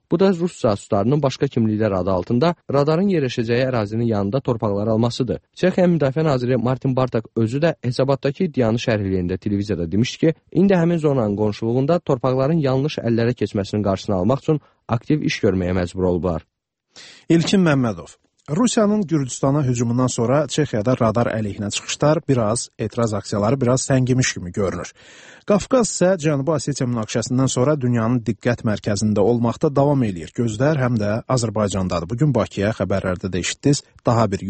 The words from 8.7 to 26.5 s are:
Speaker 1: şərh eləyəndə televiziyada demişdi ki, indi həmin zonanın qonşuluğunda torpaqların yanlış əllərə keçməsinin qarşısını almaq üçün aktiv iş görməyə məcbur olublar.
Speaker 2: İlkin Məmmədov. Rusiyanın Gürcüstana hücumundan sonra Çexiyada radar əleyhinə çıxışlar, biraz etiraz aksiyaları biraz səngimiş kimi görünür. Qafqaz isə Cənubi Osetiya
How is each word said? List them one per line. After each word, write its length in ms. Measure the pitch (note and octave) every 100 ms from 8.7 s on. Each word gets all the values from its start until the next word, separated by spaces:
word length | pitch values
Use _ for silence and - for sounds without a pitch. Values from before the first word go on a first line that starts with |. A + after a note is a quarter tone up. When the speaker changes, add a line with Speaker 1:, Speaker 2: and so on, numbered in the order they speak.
| A#2
Speaker 1:
şərh 240 | - G#2+
eləyəndə 360 | G2 F#2+ F2 F#2
televiziyada 540 | G#2+ G2+ G2+ E2+ E2+
demişdi 260 | F#2+ B2 -
ki, 160 | D#3+ D#3 _
indi 220 | - G3
həmin 240 | F#3 E3 E3+
zonanın 380 | D3 C3+ G#2+ G2+
qonşuluğunda 600 | G#2+ G#2 A2+ B2+ C#3 F3
torpaqların 640 | - C3+ C3 B2+ C3+ E3
yanlış 360 | C3+ C3 D3 -
əllərə 360 | A#2 A#2 A#2 B2
keçməsinin 400 | G#2 G#2+ G2 G#2+
qarşısını 340 | G2 F#2+ - F#2+
almaq 300 | G2 C3+ -
üçün 140 | D3+ _ _ -
aktiv 340 | A#2 - D3+
iş 200 | - -
görməyə 320 | G#2+ F#2 F2+ F#2
məcbur 220 | F2 F#2+ F2+
olublar. 340 | F2+ F2 D#2+ - _ _ _ _ - - - -
Speaker 2:
İlkin 380 | E3 - G3+ E3+
Məmmədov. 480 | C#3 A#2+ F2 D#2 - _ _ -
Rusiyanın 520 | D3+ B3 - G#3 G#3+
Gürcüstana 600 | E3 D#3+ C3 - C#3 C#3+
hücumundan 440 | B2+ A#2+ A#2+ A#2+ B2+
sonra 420 | - A#2 C#3+ C#3+
Çexiyada 480 | - C#3+ A2 G#2 B2+
radar 260 | A2+ G#2+ A2
əleyhinə 440 | A2 G#2 G2 G2+
çıxışlar, 480 | - - - D3 D#3+ -
biraz 400 | B2+ G#2 A#2 - -
etiraz 360 | A2 A#2+ A#2
aksiyaları 460 | G#2 - G#2 G#2 C3+
biraz 200 | A#2+ B2+ -
səngimiş 440 | C3 B2+ B2+ B2+
kimi 180 | G2 F2+
görünür. 380 | G2+ F#2 E2+ - - - - - - -
Qafqaz 400 | G3+ - B3+ A3
isə 220 | - F3+ F#3+
Cənubi 320 | D3+ C#3
Osetiya 380 | C#3